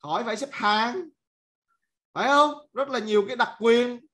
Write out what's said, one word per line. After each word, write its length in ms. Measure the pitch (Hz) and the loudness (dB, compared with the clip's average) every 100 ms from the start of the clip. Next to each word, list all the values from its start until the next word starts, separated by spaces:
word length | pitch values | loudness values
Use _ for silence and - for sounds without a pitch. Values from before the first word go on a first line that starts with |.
Khỏi 220 | 147 170 | -4 -6
phải 140 | 233 208 | -4 -8
xếp 120 | 269 | -8
hàng. 580 | - 208 214 233 359 330 _ _ _ _ _ _ _ _ _ _ | -4 0 0 0 -4 -10 _ _ _ _ _ _ _ _ _ _
Phải 140 | - 233 | -4 2
không? 260 | 285 294 285 - | 4 4 0 -12
Rất 160 | 220 269 | -8 -4
là 100 | 254 | -4
nhiều 240 | 214 214 202 | 0 0 0
cái 80 | 247 | 0
đặc 140 | 233 - | -2 0
quyền. 460 | 226 233 247 240 _ | 2 4 2 -4 _